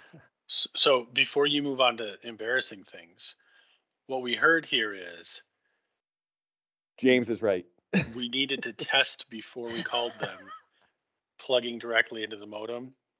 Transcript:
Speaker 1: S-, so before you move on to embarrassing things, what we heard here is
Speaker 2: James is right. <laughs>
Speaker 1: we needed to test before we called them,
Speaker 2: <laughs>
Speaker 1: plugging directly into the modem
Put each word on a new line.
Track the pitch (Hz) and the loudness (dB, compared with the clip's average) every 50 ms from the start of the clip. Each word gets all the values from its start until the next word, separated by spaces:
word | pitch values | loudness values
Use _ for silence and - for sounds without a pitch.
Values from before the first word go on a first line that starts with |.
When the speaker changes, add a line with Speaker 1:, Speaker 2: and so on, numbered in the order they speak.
| - - - 147 - _ _ _ _ - | -20 -20 -20 -20 -20 _ _ _ _ -2
Speaker 1:
S-, | - - - - - | 0 0 0 0 2
so | - - 151 135 127 117 117 | 4 6 6 6 4 2 0
before | 120 139 135 - - 147 143 | 0 0 0 2 4 2 2
you | 147 147 147 | 4 2 0
move | 143 143 135 127 | 0 0 2 4
on | 131 123 117 | 4 4 2
to | 120 113 104 98 - | 0 -4 -8 -10 -10
embarrassing | - 120 113 104 107 113 127 131 117 - 110 98 95 | -12 -14 -10 -6 -4 0 0 0 0 -2 -6 -8 -14
things, | - - 92 82 85 90 - - - - - _ _ _ _ _ _ _ _ _ _ _ _ _ | -18 -20 -20 -20 -20 _ -12 -12 -12 -12 -14 _ _ _ _ _ _ _ _ _ _ _ _ _
what | - 131 131 | -6 -6 -4
we | 123 123 117 | -2 -2 2
heard | 113 139 156 165 165 147 | 4 6 6 6 4 2
here | - 147 123 110 104 101 | 0 -2 0 0 -2 -4
is | 95 90 85 85 85 85 - - - - _ _ _ _ _ _ _ _ _ _ _ _ _ _ _ _ _ _ _ _ _ _ _ _ _ _ _ _ _ _ - | -8 -12 -12 -14 -6 -4 -2 -2 -4 -6 _ _ _ _ _ _ _ _ _ _ _ _ _ _ _ _ _ _ _ _ _ _ _ _ _ _ _ _ _ _ 2
Speaker 2:
James | - 131 127 127 120 113 | 4 6 6 6 4 0
is | 113 95 | -2 0
right. | 113 104 95 90 87 - _ _ _ _ | 2 2 2 0 -2 -8 _ _ _ _
<laughs> | - 190 143 117 113 | 0 0 0 0 -4
Speaker 1:
we | 123 123 120 | -8 -8 -4
needed | 123 135 139 139 139 127 - | -2 -2 -2 0 -2 -4 -4
to | 123 | -6
test | 113 - - - 151 139 131 - - - - - | -6 -6 -2 2 2 4 4 2 0 -2 -6 -12
before | 113 110 - - - 123 120 117 | -12 -12 -12 -12 -10 -10 -8 -6
we | 117 113 | -6 -6
called | - - - 120 120 117 110 - | -4 -2 -2 -2 -2 -4 -4 -6
them, | - - - - - 587 640 - - _ _ _ _ | -8 -8 -8 -12 -16 -18 -18 -18 -20 _ _ _ _
Speaker 2:
<laughs> | _ _ _ _ _ _ _ _ _ _ - | _ _ _ _ _ _ _ _ _ _ -12
Speaker 1:
plugging | - - 127 123 117 120 117 113 | -2 0 0 2 2 -2 -6 -8
directly | 117 117 113 113 117 - 123 113 | -6 0 2 2 2 0 -4 -8
into | 110 107 110 | -8 -8 -8
the | 101 104 | -12 -12
modem | 104 107 107 110 113 120 120 127 131 131 _ _ _ _ | -12 -12 -10 -8 -8 -8 -10 -10 -14 -18 _ _ _ _